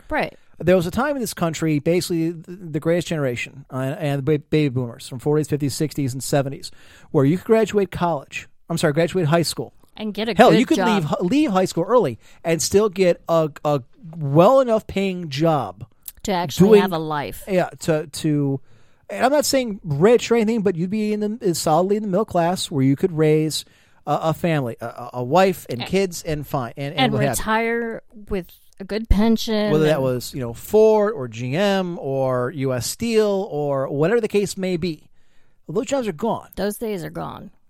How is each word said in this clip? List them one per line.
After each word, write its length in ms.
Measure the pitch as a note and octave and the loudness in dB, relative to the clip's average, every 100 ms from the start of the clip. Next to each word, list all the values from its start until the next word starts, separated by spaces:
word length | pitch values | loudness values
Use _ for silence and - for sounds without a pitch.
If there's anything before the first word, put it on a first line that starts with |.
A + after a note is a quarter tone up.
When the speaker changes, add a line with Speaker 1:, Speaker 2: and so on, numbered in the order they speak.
| - | -6
Speaker 1:
Right. 260 | D4+ F3 - - - | -4 -4 -6 -20 -4
Speaker 2:
There 180 | D#3+ F#3 | 2 2
was 120 | F3 | 2
a 40 | |
time 240 | G#3 D4 C#4 | -2 -2 -2
in 60 | |
this 120 | G#3 - | -4 -4
country, 420 | E3+ D3+ D#3+ D3 | -4 -2 0 0
basically 540 | E3 F3 - E3+ E3 | 0 0 0 -2 -2
the, 200 | E3 - F#3+ | -6 -14 -16
the 240 | E3+ D3 | -8 -4
greatest 280 | E3 F3 - | 0 0 -2
generation, 580 | D#3+ C3+ B2 - C3+ - | -2 -2 -4 -10 -14 -10
uh, 260 | C3 C3 D3+ | -6 -4 -4
and 260 | D3 C#3 C3+ | -4 -2 0
the 140 | D3 | -2
ba-, 40 | - | 0
baby 200 | D#3 D3 | 0 0
boomers 380 | B2 A#2+ - - | -2 -6 -10 -14
from 120 | C3 | -6
forties, 280 | D3+ D3+ C#3+ | 0 0 0
fifties, 280 | C#3+ C#3 - | -2 -2 -2
sixties, 360 | D3+ - C3+ | -4 -2 -4
and 100 | C3 | -4
seventies, 480 | - C#3+ C3+ B2+ - - - - - | -2 0 0 -6 -14 -18 -20 -20 -2
where 120 | D3+ | 2
you 140 | C#3 F3+ | 2 2
could 80 | - | 2
graduate 460 | A3+ G#3 G3+ F#3+ | 2 2 0 -2
college. 560 | - F3 C#3+ - - - - - | -2 -2 -4 -6 -14 -14 -16 -6
I'm 120 | E3 | 0
sorry, 140 | D#3+ | 0
graduate 340 | D3 E3+ F#3 D3 | 2 0 0 2
high 160 | E3+ | 2
school. 300 | D#3 - G#2 - _ - | 0 -4 -10 -14 _ -10
Speaker 1:
And 160 | G#3+ | -8
get 160 | G3+ A3+ | -4 -2
a 60 | |
Speaker 2:
Hell, 160 | F#3+ F3 | 6 8
Speaker 1:
good 100 | F3 | 8
Speaker 2:
you 60 | C4 | 4
could 120 | D4+ | 2
Speaker 1:
job. 260 | F3+ G3+ D3 A#3 | 2 2 0 -2
Speaker 2:
leave, 100 | F3+ | 0
leave 200 | F#3+ C4+ | 2 2
high 140 | F#3 F#3 | 2 0
school 180 | E3 | -2
early 340 | F3+ B3 D3 A2 - - | 2 2 2 -4 -14 -8
and 200 | E3 E3 | -2 -2
still 260 | - G3 G#3+ | 2 2 2
get 320 | F3 F3 E3+ - | 2 2 2 2
a, 220 | E3 D#3 - | 2 2 -2
a 200 | D3 C#3+ - C#4+ E3+ E3 | -2 -2 -4 -20 -16 -8
well 420 | C#3 D3 G3 C4+ | 2 6 8 6
enough 280 | B3 G#3+ - | 4 0 -2
paying 420 | G3 G3 F3+ E3 | -4 -2 -4 -6
job. 560 | C3+ E3 D3 G2+ F#2 - _ - - | 0 0 0 -2 -10 -18 _ -20 -10
Speaker 1:
To 80 | - | -4
actually 380 | F3+ F3 - G3+ | -2 -2 4 8
Speaker 2:
Doing 120 | G#3 | 8
Speaker 1:
have 100 | F#3+ | 6
a 60 | D#3+ | -2
life. 460 | D#3 D3 A2+ - - | -4 -4 -6 -10 -2
Speaker 2:
Yeah, 220 | F#3 C#3 - | 0 0 -4
to, 260 | - D#3 D3+ | -2 -2 -2
to, 520 | - D#3 D3 C#3 C#3 - - - _ - | -4 -2 0 0 -4 -8 -20 -20 _ -12
and 120 | G3 B3 | -2 2
I'm 40 | |
not 140 | D4 - | 2 2
saying 340 | C4 A#3+ G3 | 0 -2 -6
rich 480 | D#3+ C#3 G#3 A#3 - | -4 2 4 4 4
or 40 | A#3 | 2
anything, 260 | G#3+ A#3 | 2 0
but 120 | F#3+ E3 | 0 -2
you'd 140 | F3+ | -2
be 240 | G#3+ G#3+ | -2 -2
in 240 | G#3 G#3 A#3 | -2 -4 -2
the, 160 | F#3+ | -2
solidly 440 | E3 E3 D#3 F#3+ G#3 | 0 2 2 2 0
in 40 | |
the 80 | G#3+ | 0
middle 160 | F3 - | -2 0
class 460 | F3 E3 F#3 - | 0 0 -2 -2
where 120 | C#3 | 2
you 120 | C3+ C#3 | 2 2
could 160 | F#3+ D#3 | 0 2
raise 480 | D#3 D#3 D#3 - - _ _ _ C#3+ | 2 2 0 -4 -10 _ _ _ -4
a, 60 | D#3 | -2
a 100 | D#3+ | -2
family, 420 | D#3 F3 D3+ A#2+ - | -2 -2 -2 -4 -8
a, 40 | A#2 | -12
a, 220 | B2 A#2+ | -12 -10
a 100 | B2 | -8
wife 440 | B2 E3+ F#3+ F3+ - | 2 4 4 2 -8
and 120 | B2 | -8
Speaker 1:
And 60 | - | -2
Speaker 2:
kids 360 | F#3+ F#3+ E3 | -2 -2 -4
and 240 | E3+ D3+ C#3 | -6 -6 -4
fine, 260 | C#3+ A#2 - | -6 -6 -8
and, 180 | C#3+ - | -8 0
and 40 | |
Speaker 1:
and 140 | B3 | 0
Speaker 2:
what 80 | - | 2
have 60 | C#3 | 0
you. 40 | - | 0
Speaker 1:
retire 600 | A3 A3 A3+ A#3 A#3 A3 - G#3+ G3+ | 0 0 0 -2 -4 -10 -14 -18 -8
with 180 | G3 F3 - _ - | -8 -8 -18 _ -16
a 40 | |
good 240 | G3 G#3 A3+ | -8 -4 2
pension 640 | G3+ A3+ A3 A#3+ G#3+ G#3 | 4 4 2 0 -2 2
Speaker 2:
Whether 140 | D#3 D3+ | 2 2
that 120 | D3 | 2
Speaker 1:
and 60 | |
Speaker 2:
was, 300 | C3 B2 - | 0 -2 -6
you 60 | C#3+ | -8
know, 160 | A#2 A2+ | -8 -10
Ford 580 | - G#3+ A3 G#3+ G#3 | 0 4 6 6 2
or 140 | D3+ B2 | -2 -8
G 280 | A2 B2+ D#3 | -8 -4 0
M 440 | G3+ F#3+ F3+ E3+ | 2 2 -2 -6
or 500 | C#3 C3+ C3 B2 B2 D3+ | -4 -2 0 0 -2 -2
U 180 | C3 | -2
S 140 | B2 - | -2 -4
Steel 600 | - A#3 A3 G#3 G3 G#3 | -6 0 2 2 0 -2
or 360 | D3 C#3+ C3+ C3+ | -4 -2 -2 -2
whatever 300 | C#3+ D#3+ A#3+ | 0 2 2
the 80 | G#3+ | 2
case 300 | G#3 G3 - | 0 -2 -4
may 200 | F#3 E3+ | -4 -2
be. 340 | F3 - - - - - - _ - | -4 -8 -14 -20 -20 -20 -20 _ -6
Well, 80 | F3+ | -6
those 100 | B3+ | -2
jobs 220 | C#4 G#3+ | -2 -2
are 40 | |
gone. 380 | D3+ A3 C3 - - | -4 -4 -4 -8 -6
Speaker 1:
Those 240 | G3+ G#3 | -6 -4
days 240 | A3 F#3+ | -6 -6
are 80 | D#3 | -8
gone. 400 | E3 D3+ - G3 - | -10 -10 -12 -16 -20